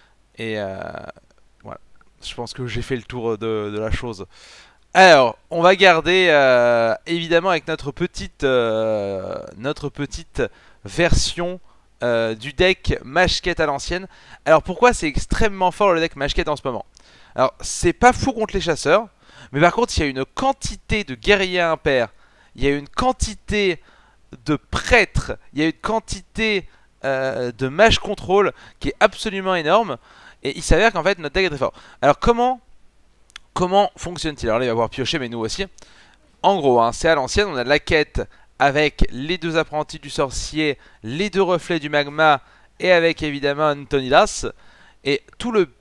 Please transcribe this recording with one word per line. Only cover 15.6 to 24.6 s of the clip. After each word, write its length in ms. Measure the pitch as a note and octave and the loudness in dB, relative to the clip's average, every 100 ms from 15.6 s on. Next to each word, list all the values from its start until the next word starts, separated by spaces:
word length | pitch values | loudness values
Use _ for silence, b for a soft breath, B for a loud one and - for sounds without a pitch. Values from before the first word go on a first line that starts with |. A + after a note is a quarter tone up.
| F#3 | -2
fort 240 | - G3+ | 2 2
le 60 | E3+ | 2
deck 160 | E3 C#3 | 0 -4
Mashket 320 | C#3 F#3+ D#3 | -4 -4 -4
en 80 | D3 | -4
ce 80 | C#3 | -6
moment ? 220 | A2+ - b b b b - | -8 -10 b b b b -2
Alors 180 | C3 - | -2 -2
c'est 320 | - - F3 | -10 -2 -2
pas 200 | - A#3+ | 4 4
fou 200 | B3 C4+ | 4 -2
contre 220 | A3+ G#3+ G3 | -4 -4 0
les 60 | |
chasseurs, 480 | E3 D3 C#3 F#3+ A3+ B B B B | 2 2 2 2 0 B B B B
mais 100 | C#3 | 2
par 120 | E3+ | 4
contre 220 | G3 A#3 - | 4 0 0
il 40 | |
y 40 | D3 | -2
a 20 | |
une 180 | C3 C3+ | -2 -6
quantité 800 | - C4+ C4+ - G#3 - G#3+ | -2 -2 -2 -8 -12 -6 -4
de 100 | G3 | -4
guerriers 480 | B2 C#3 G3+ F#3 F3+ | -6 0 2 2 0
impairs, 480 | E3+ D#3 D#3 C3 A2+ b b b b - | 0 0 0 0 0 b b b b -4
il 80 | |
y 40 | C3+ | -2
a 40 | |
une 180 | C#3+ C#3+ | -2 -4
quantité 920 | - B3+ B3+ A3 G3+ - G#3 G3 D#3+ b b b b _ - - | -4 -2 -2 -6 -6 -4 0 0 -2 b b b b _ -12 -4
de 120 | |
prêtres, 800 | D3 | -4